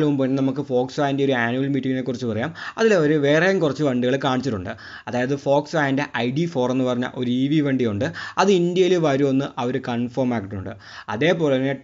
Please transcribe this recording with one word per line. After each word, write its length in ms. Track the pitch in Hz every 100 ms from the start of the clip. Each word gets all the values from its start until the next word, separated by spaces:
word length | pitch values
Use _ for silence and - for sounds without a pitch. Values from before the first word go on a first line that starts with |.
| 151
മുമ്പ് 140 | 139 131
തന്നെ 140 | 135
നമുക്ക് 220 | 135 135 135
Volkswagen-ൻ്റെ 540 | 123 127 - 139 139 139
ഒരു 60 | 123 117
ആനുവൽ 220 | 127 139 139
മീറ്റിങ്ങിനെ 280 | 131 131 127
കുറിച്ച് 180 | 120 120
പറയാം. 200 | 107 143 165 - -
അതിൽ 160 | 226 196
അവർ 140 | 147 156 139
വേറെയും 320 | 156 185 196 156
കുറച്ച് 200 | 131 147
വണ്ടികൾ 280 | 123 123 135 143
കാണിച്ചിട്ടുണ്ട്. 440 | 127 131 104 92 117 - - -
അതായത് 260 | 120 123 139 143
Volkswagen-ൻ്റെ 600 | 143 147 165 139 135 143 123 123
ഐ 20 | 135
ഡി 80 | 170 139
ഫോർ 140 | 123 127
എന്ന് 100 | 127
പറഞ്ഞ 180 | 123 123 -
ഒരു 80 | 123 123
ഇ 20 | 135
വി 80 | 156 143
വണ്ടിയുണ്ട്. 180 | 131 117 101 147 165 - -
അത് 80 | 196 190
ഇന്ത്യയിൽ 360 | 175 180 180 180 156
വരുമെന്ന് 400 | 135 143 135 139 -
അവർ 140 | 123 131 131
കൺഫേം 460 | 120 120 123 127 117
ആക്കിയിട്ടുണ്ട്. 360 | 98 101 92 - - - -
അതേപോലെ 400 | 107 151 175 151 131
തന്നെ 160 | 135 135